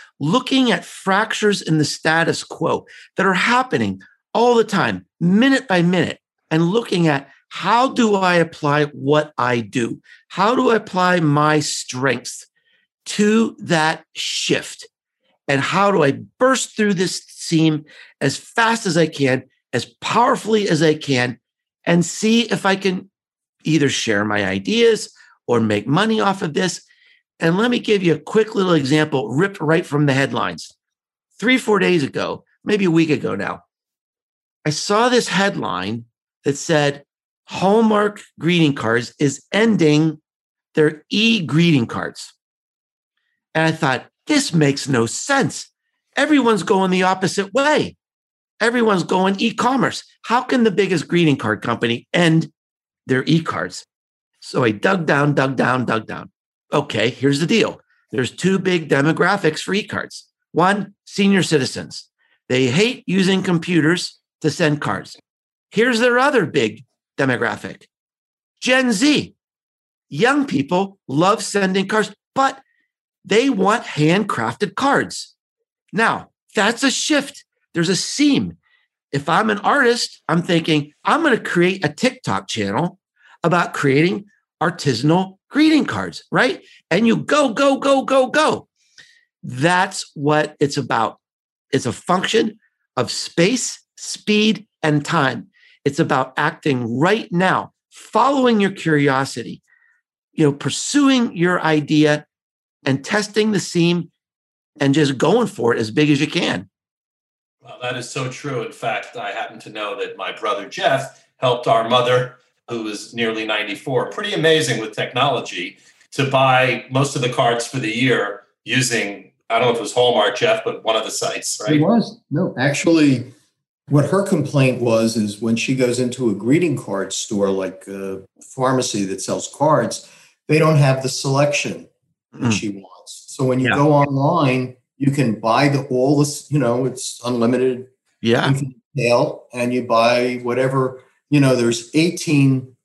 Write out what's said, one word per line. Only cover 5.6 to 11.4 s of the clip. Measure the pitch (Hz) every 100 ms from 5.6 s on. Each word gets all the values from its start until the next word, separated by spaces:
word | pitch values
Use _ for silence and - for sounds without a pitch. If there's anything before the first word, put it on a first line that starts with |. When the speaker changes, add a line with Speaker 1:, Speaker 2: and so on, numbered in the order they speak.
| 262
Speaker 1:
by | 180
minute, | 170 180 107 - _ _ _
and | 160 170
looking | 226 233 185 160
at | 139 - _ _
how | - 180 233 269
do | 208 220 196
I | 185 175
apply | 165 - 147 147 147
what | 127 131 151 151 -
I | 123 123
do? | 104 127 117 - _ - _
How | 175 202 262
do | 254
I | 220
apply | 220 185 180 180
my | 151 147